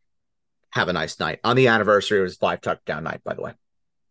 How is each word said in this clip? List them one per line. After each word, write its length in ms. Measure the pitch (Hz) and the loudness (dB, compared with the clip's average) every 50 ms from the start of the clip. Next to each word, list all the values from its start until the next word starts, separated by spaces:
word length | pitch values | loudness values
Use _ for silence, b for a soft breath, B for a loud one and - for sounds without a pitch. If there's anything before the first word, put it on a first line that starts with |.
| _ _ _ _ _ _ _ _ _ _ _ _ _ _ | _ _ _ _ _ _ _ _ _ _ _ _ _ _
have 180 | - 123 98 85 | -4 -2 -2 0
a 40 | |
nice 280 | 90 80 80 78 - - | -2 -2 -4 -6 -6 -6
night. 200 | 87 80 - - - | -4 -6 -4 -2 -2
On 100 | 110 120 | 0 4
the 140 | 131 131 120 | 4 4 4
anniversary, 500 | 113 110 104 101 104 101 - - 110 98 | 4 4 4 4 4 2 2 2 0 0
it 40 | |
was 140 | 95 90 90 | 0 0 -2
five 240 | - - 90 87 - | -2 -2 -2 -2 -2
touchdown 440 | - 101 82 - _ - 78 76 80 | -4 -6 -6 -6 _ -8 -8 -6 -6
night, 180 | 78 - - | -8 -8 -8
by 120 | - - - | -8 -10 -8
the 80 | - | -8
way. 100 | - - - _ _ _ _ _ _ _ _ _ _ _ | -8 -10 -12 _ _ _ _ _ _ _ _ _ _ _